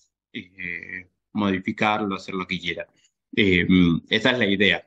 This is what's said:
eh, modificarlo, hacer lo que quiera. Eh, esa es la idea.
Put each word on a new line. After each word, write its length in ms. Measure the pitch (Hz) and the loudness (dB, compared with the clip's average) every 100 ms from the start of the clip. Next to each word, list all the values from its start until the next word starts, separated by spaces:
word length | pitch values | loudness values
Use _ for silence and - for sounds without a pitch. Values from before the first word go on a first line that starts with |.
| _ _ _ | _ _ _
eh, 760 | - 92 95 90 85 90 92 90 _ _ | -16 -16 -14 -12 -12 -12 -16 -18 _ _
modificarlo, 800 | 107 101 95 113 104 107 107 104 95 | -2 0 0 -2 -2 0 0 -2 -6
hacer 200 | - 95 | -8 -8
lo 120 | 90 | -6
que 120 | 92 | -6
quiera. 280 | 87 85 78 _ _ _ _ - | -6 -10 -12 _ _ _ _ 0
Eh, 300 | 101 90 85 92 87 82 - | 2 4 4 6 6 2 0
esa 220 | 110 131 | 0 0
es 80 | 123 | 0
la 60 | 104 | 0
idea. 400 | 98 98 82 | 2 2 0